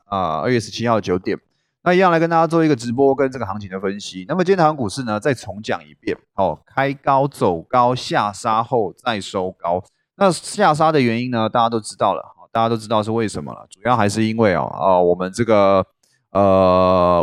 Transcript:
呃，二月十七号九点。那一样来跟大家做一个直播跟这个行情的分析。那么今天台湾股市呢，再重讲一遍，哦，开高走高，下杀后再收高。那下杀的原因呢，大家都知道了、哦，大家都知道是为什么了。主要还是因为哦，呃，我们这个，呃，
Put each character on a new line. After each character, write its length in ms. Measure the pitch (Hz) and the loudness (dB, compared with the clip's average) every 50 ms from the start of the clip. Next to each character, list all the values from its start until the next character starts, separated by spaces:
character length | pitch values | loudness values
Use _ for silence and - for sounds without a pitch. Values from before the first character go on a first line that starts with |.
| _ - | _ -6
呃， 300 | 101 95 90 82 78 78 | -4 -2 -2 -2 -2 -2
二 100 | 76 120 | -2 0
月 80 | 127 | 0
十 140 | 117 104 - | 0 -2 -4
七 160 | - - 113 | -8 -4 -2
号 140 | 120 113 107 | 0 0 0
九 180 | 95 - 90 92 | 0 -2 -2 -2
点。 180 | - 113 92 - _ _ _ _ _ _ _ _ - | -2 -4 -6 -6 _ _ _ _ _ _ _ _ -2
那 100 | 175 180 | 0 2
一 40 | |
样 120 | 185 190 180 | 4 4 4
来 80 | 170 | 4
跟 120 | 160 165 165 | 2 0 2
大 80 | 170 | 2
家 100 | 165 165 | 2 2
做 160 | 160 165 165 160 | 2 2 2 2
一 60 | 156 | 2
个 60 | 147 | 2
直 160 | 113 120 120 117 | 0 -2 -4 0
播 200 | 131 139 139 135 | 2 2 2 2
跟 160 | 135 139 135 | 2 0 -2
这 80 | 127 | -4
个 80 | 127 110 | -6 -8
行 140 | 98 98 107 | -8 -10 -10
情 100 | 104 92 | -10 -10
的 80 | 92 95 | -8 -6
分 180 | 101 98 101 101 | -4 -6 -6 -6
析。 240 | - - - 92 90 104 | -10 -12 -12 -10 -8 -6
那 40 | 156 | -2
么 120 | 185 180 | -2 0
今 80 | 175 196 | 2 2
天 40 | |
台 60 | 180 160 | 4 4
湾 100 | 151 156 | 2 2
股 140 | 143 120 | 0 -4
市 160 | 98 - 139 127 | -6 -6 -6 -6
呢， 160 | 113 107 107 | -4 -4 -2
再 140 | - 147 127 | 0 -2 -2
重 280 | - - 117 98 104 | -2 -6 -14 -14 -12
讲 220 | 110 - 104 85 76 | -8 -8 -8 -8 -10
一 100 | 76 76 _ | -14 -20 _
遍， 180 | - 101 76 - _ _ _ | -8 -8 -8 -8 _ _ _
哦， 220 | 98 95 85 76 - _ | -2 0 0 -2 -4 _
开 280 | _ - 135 139 139 135 | _ -4 -2 -2 -2 -2
高 340 | - - 147 139 135 143 | -4 -2 0 2 2 2
走 340 | 143 - - 131 98 87 82 | 0 -2 0 0 0 0 -2
高， 320 | - _ 127 123 123 123 127 | -4 _ 0 2 2 2 0
下 380 | 123 - - 170 139 107 104 | -2 -4 -4 -2 -2 -2 -2
杀 320 | 101 - - 117 110 113 113 | -4 -6 -4 -2 -2 -2 -2
后 300 | - 139 117 104 87 - | -2 -2 -2 -2 -4 -6
再 240 | _ - 123 110 101 | _ -6 -4 -4 -4
收 320 | 95 - - 98 92 95 | -6 -6 -6 -6 -6 -6
高。 320 | 92 _ - 85 87 90 - _ _ _ _ _ _ | -8 _ -4 -4 -4 -4 -4 _ _ _ _ _ _
那 160 | - 196 185 | 0 0 0
下 420 | 160 - - - - 202 202 165 151 | 0 0 -6 -8 -2 0 2 2 2
杀 160 | 147 160 160 | 2 2 2
的 120 | 156 147 | 2 2
原 200 | 127 117 113 117 | 2 2 0 -2
因 80 | 123 127 | -4 -4
呢， 200 | 123 113 110 107 | -2 -2 -2 0
大 100 | - 120 | 2 2
家 80 | 117 | 2
都 140 | 117 117 113 | 2 0 -4
知 160 | 107 - - | -6 -6 -6
道 160 | - 120 101 90 | -2 -2 -2 -2
了、 80 | - | -2
哦， 260 | - - - _ 90 _ - | -6 -14 -20 _ -14 _ -2
大 80 | 117 | -2
家 80 | 113 113 | 0 0
都 80 | 117 | -2
知 100 | 110 110 | -4 -4
道 160 | 107 117 107 104 | -2 -2 -2 -2
是 80 | 110 | -2
为 160 | 110 117 113 | -2 -2 -4
什 160 | 98 - - 73 | -4 -6 -8 -10
么 80 | 64 | -12
了。 160 | 57 50 - - | -14 -16 -18 -20
主 120 | - - - | -14 -6 -2
要 140 | 117 123 | 0 0
还 100 | 113 104 | 2 0
是 160 | 104 104 110 110 | 0 0 0 -2
因 140 | 110 110 | 0 2
为 180 | 113 113 101 87 | 2 2 2 2
哦， 180 | 76 64 - - - | 0 -2 -4 -2 0
呃， 240 | 82 95 92 90 90 | 2 4 4 4 4
我 100 | 87 87 | 4 2
们 160 | 90 92 92 92 | 0 -2 -6 -4
这 100 | 113 120 | -4 0
个， 420 | 110 110 104 101 98 98 95 90 _ _ _ _ _ _ _ _ _ | 2 4 4 4 4 4 2 0 _ _ _ _ _ _ _ _ _
呃， 880 | - 95 101 98 95 95 95 92 90 92 92 92 92 92 87 90 90 85 | 0 2 4 4 4 4 4 4 4 2 2 2 2 2 2 2 2 2